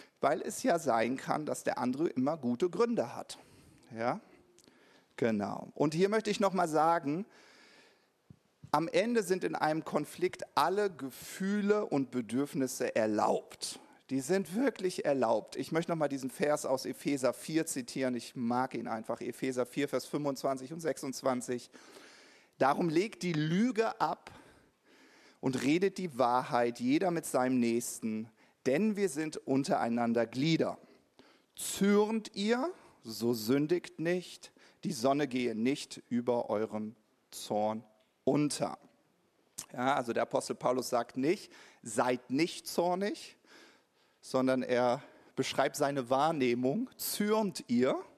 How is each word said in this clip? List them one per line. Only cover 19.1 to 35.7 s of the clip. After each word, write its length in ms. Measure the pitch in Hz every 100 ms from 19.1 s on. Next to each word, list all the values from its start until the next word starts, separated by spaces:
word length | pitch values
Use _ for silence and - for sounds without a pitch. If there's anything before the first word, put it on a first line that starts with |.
| 117
Epheser 440 | - 123 131 123
vier, 240 | 120 - 143
Vers 180 | 127 -
fünfundzwanzig 680 | 151 147 131 139 131 131
und 80 | 165
sechsundzwanzig. 880 | 160 139 143 127 135 127 120 123 - - - - - - - - _ _
„Darum 300 | 165 - 175
legt 340 | 156 214 -
die 100 | 180
Lüge 680 | 156 151 175 240 214 226 -
ab 300 | 156 - - - - - _ _ _ - - - - _
und 220 | 131 127
redet 340 | 135 156 190 190
die 220 | 180 123
Wahrheit, 640 | 123 123 127 135 120 120
jeder 300 | 123 147 185
mit 140 | 170
seinem 360 | 151 135 127 131
Nächsten, 680 | 117 117 - - 117 110 113 _ _ _ -
denn 300 | 139 220 208
wir 120 | 196
sind 280 | 143 156 -
untereinander 880 | - 135 139 139 113 117 117 117 113
Glieder. 520 | 127 156 160 117 - - - _ _ - _ _
Zürnt 800 | - - - 196 202 208 220 214
ihr, 380 | - 202 240 320 381 - _
so 320 | 117 110 117
sündigt 680 | 120 107 139 151 175 - -
nicht. 520 | 160 180 175 - - _ - _
Die 100 | -
Sonne 360 | 143 123 139 147
gehe 260 | 127 120
nicht 480 | 110 120